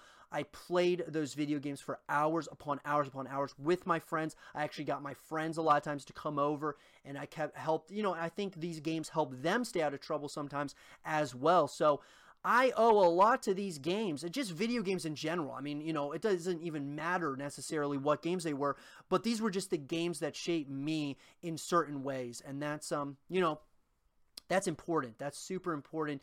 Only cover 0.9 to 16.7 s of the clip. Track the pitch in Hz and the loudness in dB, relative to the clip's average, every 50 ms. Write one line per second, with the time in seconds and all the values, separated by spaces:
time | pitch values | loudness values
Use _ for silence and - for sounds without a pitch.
0.9 | 180 170 - - 143 160 151 127 - 143 151 143 151 143 135 147 143 - - - | 2 0 -2 -4 -2 -4 -4 -4 -2 -4 -2 -2 -2 -2 -2 -6 -8 -8 -6 -8
1.9 | 135 - - - 147 147 151 156 165 165 143 - 143 - - 147 143 135 - 147 | -8 -8 -4 0 0 2 2 4 2 0 -2 -4 -12 -12 -4 -4 -4 -4 -2 0
2.9 | 147 147 143 135 135 135 131 123 139 139 143 135 - - 135 160 180 175 - 190 | 2 2 2 0 -2 -8 -8 -6 -2 -4 -4 -4 -6 -6 0 0 0 0 2 -2
3.9 | 165 160 - - 170 160 160 156 - - - - - 151 151 151 - - 147 156 | -2 -2 -2 -4 -4 -2 -2 -4 -6 -10 -20 -12 -6 -6 -4 -4 -6 -8 -6 -6
4.9 | 143 135 143 139 135 - - - 156 156 156 165 156 165 160 156 147 147 - 156 | -6 -6 -6 -12 -14 -14 -12 -6 -4 -4 -4 -2 -2 0 4 6 6 6 4 0
5.9 | 147 139 - - - - - 156 147 143 143 147 151 139 151 151 139 - - - | -6 -6 -8 -12 -14 -6 -6 -4 0 0 2 0 0 0 -4 -6 -6 -6 -14 -20
6.9 | _ _ - 131 139 139 143 - - 165 151 143 - 147 131 156 160 156 - - | _ _ -16 -12 -10 -10 -10 -10 -6 -6 -6 -6 -6 -6 -2 -2 -2 -2 -2 -6
7.9 | 196 208 214 190 170 165 170 165 - - 202 190 - 160 165 175 165 156 143 160 | -6 -2 -2 -2 -2 -2 -4 -6 -4 -4 -6 -6 -6 -6 -6 -6 -6 -6 -4 -4
8.9 | 160 160 151 - - 160 151 135 131 127 131 165 196 240 247 - - 180 156 147 | -2 -2 -4 -4 0 0 0 0 -2 -4 -2 0 0 0 -2 -2 -2 0 0 0
9.9 | 139 135 - - 160 147 147 143 - 156 143 139 151 143 147 139 - - - - | -2 -4 -6 -2 0 0 0 0 -2 -6 -8 -4 -4 -4 -4 -4 -6 -14 -20 -20
10.9 | - - - 160 156 151 151 127 127 123 131 160 180 175 147 139 - - 165 151 | -20 -12 -6 0 2 2 2 0 0 2 6 8 8 8 8 4 2 4 6 6
11.9 | 143 139 - - - - - - - _ - 180 214 240 269 254 - - 226 233 | 6 4 2 -10 -20 -20 -20 -20 -20 _ 0 4 6 6 6 6 6 6 8 8
12.9 | 226 - 185 175 170 175 196 220 254 254 - 220 190 190 202 196 165 139 131 165 | 8 10 8 8 8 8 8 8 6 4 2 0 0 0 0 -4 -4 -4 -2 -2
13.9 | 185 214 226 190 147 127 160 175 165 277 277 190 165 151 220 226 240 240 185 190 | 0 0 0 -2 -2 -2 -4 -6 -4 -4 -4 -4 -2 -2 0 0 0 0 0 0
14.9 | 190 175 143 160 151 123 151 156 170 180 151 127 120 123 135 147 147 147 151 160 | -2 -2 -2 -4 -6 -4 -4 -2 -2 -2 -4 -4 -6 -6 -6 -6 -6 -6 -4 -2
15.9 | 160 147 143 143 151 165 - 220 190 175 160 185 175 156 165 170 | -2 -2 -2 -2 -4 -2 0 0 0 2 0 -2 -4 -4 -4 -4